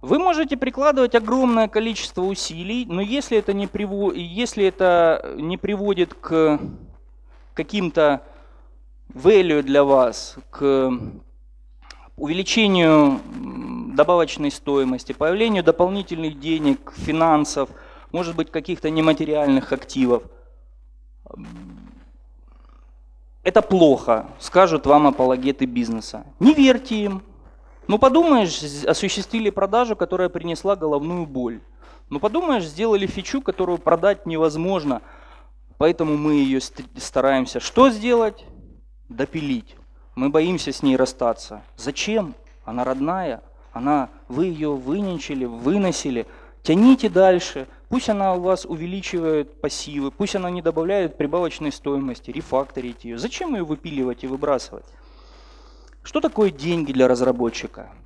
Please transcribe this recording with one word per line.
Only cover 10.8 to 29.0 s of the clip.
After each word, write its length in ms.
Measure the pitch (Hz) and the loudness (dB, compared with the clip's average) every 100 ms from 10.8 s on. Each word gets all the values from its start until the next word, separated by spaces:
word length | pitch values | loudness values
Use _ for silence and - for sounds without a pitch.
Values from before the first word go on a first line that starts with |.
| 131 127 - - - - - - - - - - - - | 2 -2 -8 -16 -20 -20 -20 -20 -20 -20 -20 -20 -20 -10
увеличению, 1040 | 143 170 190 - 214 185 165 156 147 131 - - | -4 -4 -2 2 4 4 6 6 6 2 -6 -12
м, 580 | 131 127 120 123 120 | -12 -10 -10 -10 -8
добавочной 560 | 135 156 175 160 - 147 | 2 4 4 2 -2 -6
стоимости, 640 | - - 143 135 127 - | -6 -2 0 0 -2 -8
появлению 520 | 135 151 190 226 208 | -2 0 2 2 2
дополнительных 760 | 165 165 180 196 190 165 160 147 | 2 4 2 0 -6 -6 -6 -6
денег, 540 | 143 160 147 135 - - | -4 0 0 0 -4 -12
финансов, 720 | - 156 165 151 147 - 131 - - - - | -4 0 4 4 2 -2 -6 -6 -20 -20 -10
может 220 | 165 170 | -6 -6
быть, 160 | 165 160 | -4 -6
каких-то 380 | 160 151 170 156 | -6 -6 -6 -4
нематериальных 840 | 160 160 156 156 151 147 135 127 | 0 2 2 0 0 2 2 0
активов, 500 | 135 - 139 127 120 - - - - - - - - - - - - - - - - - - - - - - - - - - - - - - - - | -8 -6 -2 2 2 -2 -20 -20 -20 -20 -20 -20 -20 -20 -20 -20 -18 -18 -18 -20 -20 -20 -20 -20 -20 -20 -20 -20 -20 -20 -20 -20 -20 -20 -20 -20 -6
это 200 | 180 185 | 2 2
плохо, 640 | 208 190 160 131 - 113 110 - | 4 6 6 6 2 0 0 -14
скажут 480 | - 180 185 156 139 | -2 4 4 4 6
вам 200 | 147 147 | 6 6
апологеты 600 | 131 127 127 131 139 135 | 4 2 2 0 -2 -2
бизнеса. 580 | 123 117 113 - 113 - - | -2 -4 -4 -8 -14 -16 2
Не 140 | 214 | 4
верьте 420 | 302 269 254 - 220 | 6 6 4 0 -4
им. 260 | 208 196 - - - - - - - | -4 -6 -12 -20 -20 -20 -20 -20 -2
Ну 100 | 214 | 4
подумаешь, 640 | 262 269 339 269 190 147 | 6 6 6 4 2 -2
з-, 260 | 151 143 147 | -8 -6 -2
осуществили 640 | 160 | 0